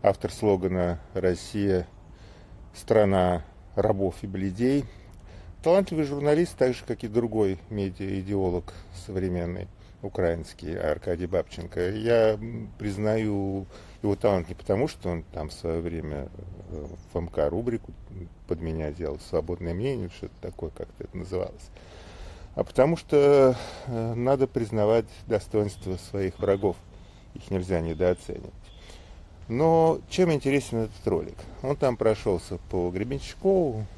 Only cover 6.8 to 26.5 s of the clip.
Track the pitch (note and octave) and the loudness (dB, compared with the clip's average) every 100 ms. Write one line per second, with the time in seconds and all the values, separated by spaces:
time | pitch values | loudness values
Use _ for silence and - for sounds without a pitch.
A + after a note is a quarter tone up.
6.8 | - A#2 A#2 G#2+ A#2 A2 G2+ F#2 - G#2+ | -6 -6 0 0 0 2 0 0 -6 -4
7.8 | G2 F#2 G2 G2 F#2+ G2+ F#2+ F2 - - | -4 -4 -6 -4 -2 0 0 -2 -6 -16
8.8 | - - - F#2 F#2 F2 E2+ F2+ F#2 - | -16 -16 -8 -4 -2 -2 -4 -6 -10 -16
9.8 | - - G#2 - F2 E2+ D#2+ - D#2 E2 | -20 -12 -8 0 0 0 -6 -12 -8 -4
10.8 | E2 D2+ - E2+ F2 F2+ - - F2 - | -2 -2 -2 -4 0 -2 -2 -8 -10 -4
11.8 | F2+ G#2+ A2+ A#2 A2 G#2+ A2+ A#2 G#2+ - | -2 -2 2 4 6 2 -4 -8 -10 -8
12.8 | G#2 G2 G#2+ A2 G#2+ G2+ G2 G2 F#2 - | -6 -2 0 2 0 0 -2 -4 -8 -16
13.8 | - - G#2+ G2+ G#2+ G2 E2 F2+ - G2 | -20 -6 -2 2 2 2 0 -10 -2 0
14.8 | D3+ - F#2 E2+ D#2+ - D#2 - E2 E2 | 0 -4 -6 -6 -8 -10 -10 -8 -4 -4
15.8 | E2+ E2 D2+ D2 C2+ - - - - E2 | -4 -6 -6 -8 -8 -12 -16 -16 -12 -12
16.8 | D2 E2+ - F2 E2+ - D2 E2+ A#2+ A#2 | -12 -14 -8 -6 -4 0 0 0 -2 -4
17.8 | - - - G2 E2+ - - E2+ E2 D#2+ | -8 -18 -16 -14 -14 -16 -8 -6 -4 -4
18.8 | D2+ D2 D#2 D2 - E2+ D#2+ F2 F2 F2 | -4 -4 -6 -6 -2 -2 -2 -6 -4 -4
19.8 | B2+ B2+ F#2 - F2+ - F2+ - D#2+ - | -4 -4 -6 -10 -14 -12 -14 -10 -12 -10
20.8 | E2+ - - F#2 F2+ F#2 F2+ - - - | -14 -12 -12 -10 -6 -4 -6 -8 -18 -20
21.8 | - - - - - - - - - - | -20 -20 -20 -16 -16 -16 -12 -4 -2 4
22.8 | C3+ E3+ - D3 C#3+ C#3+ C3 B2 - - | 4 4 4 6 8 10 8 6 -4 -12
23.8 | - A#2 A2+ A2+ B2 C3+ C3 - A2 A2 | -6 -2 -2 0 2 4 2 0 -2 2
24.8 | G#2 A#2 G#2+ - - G#2+ - G#2+ G#2 - | 6 4 2 -10 -2 -2 0 0 0 -2
25.8 | F#2+ F#2 - G2+ F#2+ - G2+ | -8 -8 -6 -4 -4 0 2